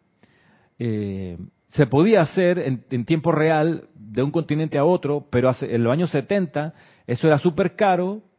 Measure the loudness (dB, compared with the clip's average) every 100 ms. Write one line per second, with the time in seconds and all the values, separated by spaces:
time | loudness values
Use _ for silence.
0 | _ _ _ _ _ _ _ -8 -4 -4
1 | -4 -8 -10 -12 -16 _ _ 0 2 4
2 | 4 4 2 2 2 0 -2 -6 -6 -6
3 | -2 0 0 2 2 2 0 -2 -8 -20
4 | -8 -2 -2 -2 -2 -2 -2 0 2 2
5 | -2 -6 -2 0 2 0 -2 0 0 0
6 | 0 -2 -2 -2 -2 -4 -8 -10 -20 _
7 | -8 0 2 4 2 0 -2 0 0 2
8 | -2 -8 -14